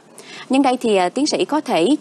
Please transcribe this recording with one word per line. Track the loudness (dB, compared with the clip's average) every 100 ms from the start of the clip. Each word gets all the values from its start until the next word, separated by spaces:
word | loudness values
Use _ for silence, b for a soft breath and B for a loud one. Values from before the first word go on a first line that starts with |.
| -6 B B B B
Nhân | 0
đây | 2 0
thì, | 0 0
à, | 0
tiến | -2 -2
sĩ | -2 -2
có | -2
thể | 0 0 2 0